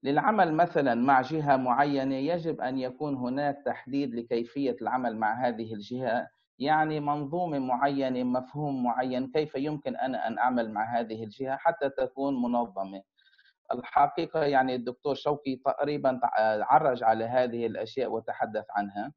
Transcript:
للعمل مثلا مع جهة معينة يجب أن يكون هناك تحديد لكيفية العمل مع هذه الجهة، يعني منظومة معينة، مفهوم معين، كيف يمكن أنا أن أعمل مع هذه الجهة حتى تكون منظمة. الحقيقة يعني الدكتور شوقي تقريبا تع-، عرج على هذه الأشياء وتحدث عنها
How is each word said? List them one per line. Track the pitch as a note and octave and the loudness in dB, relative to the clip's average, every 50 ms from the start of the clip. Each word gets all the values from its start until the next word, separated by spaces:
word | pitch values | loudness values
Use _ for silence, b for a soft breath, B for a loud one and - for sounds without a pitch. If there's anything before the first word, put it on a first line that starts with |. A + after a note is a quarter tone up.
| - | 0
للعمل | C3 C#3+ D3+ - F3+ A3 G#3 F#3 E3 D#3 | 2 2 4 4 4 6 6 4 4 6
مثلا | D#3 F3 E3+ - E3 C#3+ C3+ A#2+ | 4 2 4 4 2 4 4 4
مع | A#2 A#2+ C3 C#3 C3 | 4 6 6 6 6
جهة | B2+ C3 D#3 D#3+ D3 C#3+ C#3 | 6 2 -2 -2 4 4 4
معينة | C3 C3 B2+ A#2+ C3 D3 D3 C#3+ C#3 C3 C3+ C3+ | 4 4 2 4 4 4 2 2 0 0 0 -2
يجب | C3 C3+ D3+ F3 F3 D#3+ E3 D3 - | -2 0 0 -2 -2 -2 -4 -4 -2
أن | - B2+ C3 C3+ | -4 -4 -2 -2
يكون | B2+ B2+ B2+ - D3+ D3 C#3+ | -4 -4 -4 -6 -6 -4 -4
هناك | C3 B2 B2 B2+ C#3 D3 C#3+ C#3 C#3+ - | -4 -4 -4 -2 0 0 -2 -2 -2 -4
تحديد | B2+ A2+ - - - C3 C#3 C#3+ C3+ A2+ | -4 -4 -4 -8 -4 -2 -2 -2 -2 -4
لكيفية | A#2 A#2 - B2 A#2 A#2 A#2+ - C#3+ C#3 C3 A#2 - A2+ | -6 -4 -2 -2 -2 -2 -2 -4 -2 -2 -2 -2 -2 -4
العمل | G#2 A#2+ C3 B2+ A#2+ A2 | -2 -2 0 -2 -2 -2
مع | A2 A2 G#2+ A2 A#2+ C3 | 0 0 0 0 0 0
هذه | B2 A#2 A2 A2+ A2 A2+ | -2 0 -2 -6 -8 -8
الجهة، | G#2 G2+ G2+ B2 B2+ C3 A#2+ A2 A#2+ - - _ _ _ _ _ _ | -10 -8 -8 -6 -4 -2 0 0 -2 -2 -4 _ _ _ _ _ _
يعني | B2+ C#3+ D#3 D#3 D#3 D#3 D#3 D3+ | 0 2 2 2 2 0 0 -2
منظومة | D3 D3 D3 D3 D3 C3+ D#3 F3 F3+ E3+ D3+ C#3 | -2 -2 -2 -2 -2 -4 -2 -2 -2 -2 -2 -2
معينة، | C3 B2+ B2+ B2 C#3 C#3+ C#3+ C#3 C3+ C3 B2+ B2 B2+ | 0 -2 0 2 2 0 2 0 0 0 0 0 0
مفهوم | B2 B2 B2+ B2+ - - D3 D3+ D3 C#3 C3 B2 | 0 0 -2 -2 -4 -8 -6 -4 -4 -2 0 0
معين، | A#2+ A2+ B2 B2+ C3 B2+ B2 C3 C3 | 0 0 0 0 -2 0 -2 -4 0
كيف | - D#3 D#3 D3+ - | 0 -2 -2 0 -2
يمكن | C3 C#3 D#3 D#3 D3 - C3 - | -4 -2 -2 -4 -4 -6 -6 -6
أنا | - B2 C3 C3 A2 - | -4 -4 -4 -4 -4 -4
أن | A2 A#2 F#2 | -4 -2 0
أعمل | A#2 B2+ B2+ B2 A2+ A2 G#2+ | 0 2 2 0 -2 -2 -2
مع | G#2 A2 A2+ A#2+ A#2 | -4 -4 -2 -2 -4
هذه | A#2 G#2+ A2 A2 A2+ | -2 -4 -6 -8 -8
الجهة | G#2 G#2 - C3+ C3 C3+ | -10 -8 -8 -6 -4 -4
حتى | C3+ - E3+ E3 - C#3+ C#3 | 0 0 0 0 0 -4 -4
تكون | C#3 - C3 B2+ _ C3+ C#3 C#3 C#3 B2+ A#2+ | -2 -2 -4 -4 _ -4 -2 -2 0 0 0
منظمة. | A#2+ A#2+ A#2+ A#2 A2 F#2+ F#2+ G2 F#2+ G2 F#2+ F#2+ _ _ b b b b b b b b b _ - B2 | 0 0 0 -2 -2 -4 -8 -8 -8 -10 -14 -16 _ _ b b b b b b b b b _ -8 -6
الحقيقة | B2 A#2+ - - - C#3+ D3+ - - E3 D#3+ - D#3+ D#3 | -6 -6 -2 4 4 4 4 2 -4 -6 -2 -2 0 0
يعني | C#3+ C#3+ C3+ C3 C3 B2+ | 4 4 4 2 2 0
الدكتور | B2+ A#2 B2 B2 _ _ D3 C#3 | -2 -4 -6 -8 _ _ -4 -4
شوقي | C3+ - D3 D3 C#3+ - C3+ C3 | -2 0 -2 -2 -2 -2 -6 -6
تقريبا | B2+ _ - - - C#3+ C#3+ D3 D3 C3+ C3+ B2+ B2 B2 | -2 _ -2 0 0 -2 -2 -2 0 0 0 0 2 0
تع-، | - - G#2+ A2 A2 A2 G#2+ G2+ | 0 2 2 2 4 2 2 2
عرج | - C3 D#3 D#3 C#3+ B2+ A2+ A#2+ | 4 4 4 6 4 0 2 2
على | A#2 A2+ A2+ A2+ | 2 2 2 0
هذه | A2+ B2 B2+ B2+ B2 A#2 A#2+ A#2 | 0 2 2 2 2 0 -2 -2
الأشياء | A2 G2+ - A2 A#2 - C3+ B2 G#2+ A2 | -2 -2 -4 -6 -6 -4 -4 -4 -2 -2
وتحدث | A2+ - - A2 - B2+ A2+ G#2+ G#2+ - _ | -4 -4 -6 -4 -4 -4 -4 -4 -6 -6 _
عنها | G#2+ G#2 G#2 G2+ G2 G#2 G#2+ C#3 D3+ | -4 -4 -4 -2 -6 -8 -8 -8 -10